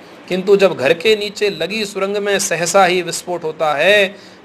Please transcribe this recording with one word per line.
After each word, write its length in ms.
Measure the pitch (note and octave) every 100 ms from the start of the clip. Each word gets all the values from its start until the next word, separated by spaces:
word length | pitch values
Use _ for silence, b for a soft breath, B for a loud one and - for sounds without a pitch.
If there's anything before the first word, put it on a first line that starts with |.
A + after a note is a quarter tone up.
| B B -
किंतु 280 | F#3 F#3 G3
जब 200 | F#3+ C#3+
घर 160 | C3
के 240 | E3+ A3 G#3+
नीचे 340 | G#3 G3+ G#3
लगी 340 | D#3 E3+ A3
सुरंग 320 | G#3 F#3+ G3 G#3
में 220 | G3+ G3
सहसा 460 | - E3 E3+ G3+
ही 180 | F#3 F3+
विस्फोट 420 | E3 D#3+ - F3
होता 300 | D#3 D#3 D#3
है, 560 | C#3+ E3+ G#3 F#3+ - - -